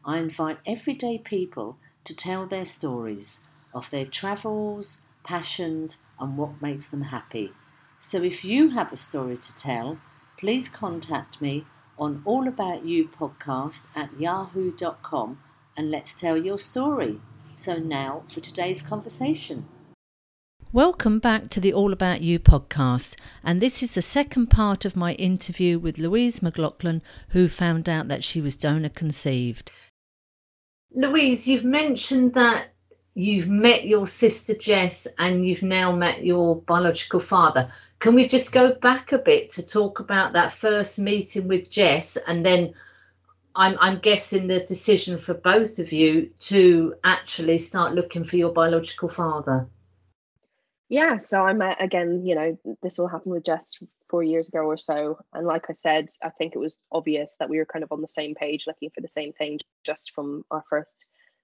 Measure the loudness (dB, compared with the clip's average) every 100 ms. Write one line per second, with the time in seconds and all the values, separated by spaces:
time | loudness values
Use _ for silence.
0 | -6 -4 -4 -6 -6 -6 -8 -8 -8 -6
1 | -6 -8 -6 -6 -6 -8 -12 -14 _ _
2 | -14 -10 -8 -6 -6 -8 -6 -6 -6 -6
3 | -8 -8 -10 -10 -14 _ _ -16 -10 -8
4 | -8 -8 -8 -8 -6 -6 -6 -8 -10 -10
5 | -14 _ -10 -8 -8 -8 -6 -6 -8 -14
6 | _ -12 -10 -6 -8 -8 -8 -8 -8 -8
7 | -8 -10 -10 -10 -10 -12 _ _ _ _
8 | -6 -2 -2 -4 -2 4 4 2 -4 -6
9 | -6 -6 -6 -8 -12 -12 -6 -6 -6 -10
10 | _ _ _ -10 -4 -2 -4 -8 -8 -8
11 | -6 -8 -8 -8 -6 -6 -8 _ _ -8
12 | -6 -6 -2 -2 -2 -4 -6 -6 -4 -2
13 | -2 -4 -10 -10 -6 -6 -6 -10 -12 -10
14 | -10 -6 -4 -4 -6 -6 -6 -6 -8 -8
15 | -8 -6 -6 -10 _ _ _ -8 -6 -6
16 | -8 -8 -2 -2 -2 -6 -6 -4 -2 -2
17 | -4 -6 -14 -20 -20 -14 -8 -6 -4 -4
18 | -4 -8 -12 -12 -10 -6 -4 -4 -6 -8
19 | -6 -4 -2 -4 -6 -12 -14 -20 -20 _
20 | _ _ _ _ _ _ -2 4 4 4
21 | 2 2 2 0 -2 -2 2 4 2 2
22 | 0 0 2 4 8 8 6 0 2 2
23 | 0 -4 -18 -10 -2 2 2 2 0 0
24 | 0 2 0 0 4 4 4 0 -2 -2
25 | -4 -2 -2 -2 -4 0 0 2 -2 -4
26 | 0 2 2 0 -4 -2 -4 -2 -4 -4
27 | -6 -18 -2 2 2 2 0 0 -2 -2
28 | -2 -6 -4 -4 -4 -2 0 0 -2 -4
29 | -4 -2 0 0 -2 -6 -14 -20 _ _
30 | _ _ _ _ _ _ _ _ _ -2
31 | 2 4 4 2 2 2 2 2 2 0
32 | 0 2 4 6 4 4 -2 _ _ _
33 | _ -4 0 0 2 4 6 6 4 2
34 | 2 2 2 2 -4 -4 2 2 2 -2
35 | -10 -2 0 2 0 0 0 0 2 2
36 | 0 0 2 4 4 2 2 2 2 0
37 | 0 -2 2 4 4 4 -2 -6 -20 -2
38 | 6 6 8 4 4 6 6 6 2 2
39 | 2 2 6 4 4 -10 -4 0 0 -2
40 | -2 0 2 2 0 0 0 2 0 -2
41 | 0 -2 -2 -4 0 0 0 2 4 4
42 | -2 -6 -4 0 4 4 2 -4 -20 -20
43 | _ _ _ _ _ 2 2 4 2 2
44 | 2 2 2 -2 0 -2 -2 -2 2 2
45 | 2 -6 -6 -2 4 4 4 -2 -4 4
46 | 4 4 0 -6 0 6 8 8 4 0
47 | 2 2 -2 -4 0 0 0 -2 0 0
48 | -2 -4 -2 2 2 4 4 2 -2 -6
49 | -6 -4 -4 -4 0 -2 -2 -10 _ _
50 | _ _ _ _ _ _ _ _ -2 2
51 | 2 0 0 2 2 2 0 -2 -2 0
52 | 0 -2 0 0 0 -4 -8 -8 -8 -4
53 | -4 -4 -6 -6 -4 -4 -6 -20 -20 _
54 | _ -2 0 0 -2 -2 -2 -4 -4 -4
55 | -4 -6 -10 -6 -4 -4 -4 -6 0 0
56 | -2 -8 -10 -8 -8 -6 -8 -10 _ -6
57 | -2 -2 -4 -8 -4 -4 -4 -6 -8 -8
58 | -10 -8 -10 -8 -6 -6 -8 -10 -12 -12
59 | -12 -10 -10 -8 -8 -8 -12 _ -10 -10
60 | -10 -10 -8 -10 -8 -8 -4 -4 -4 _
61 | _ _ _ _